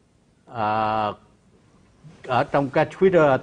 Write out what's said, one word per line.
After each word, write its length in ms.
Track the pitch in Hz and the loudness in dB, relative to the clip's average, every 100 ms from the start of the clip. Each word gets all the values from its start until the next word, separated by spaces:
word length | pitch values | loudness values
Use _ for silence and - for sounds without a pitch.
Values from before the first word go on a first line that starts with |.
| _ _ _ _ - | _ _ _ _ -14
À, 600 | 120 107 110 110 110 107 - _ _ _ _ _ _ _ _ - - - | -6 -2 -2 -2 -2 -4 -6 _ _ _ _ _ _ _ _ -20 -18 -4
ở 180 | 123 | -2
trong 260 | 143 147 139 | 0 -2 -2
cái 160 | 160 151 | -2 -2
Twitter 520 | - 190 175 147 131 | 0 2 4 4 2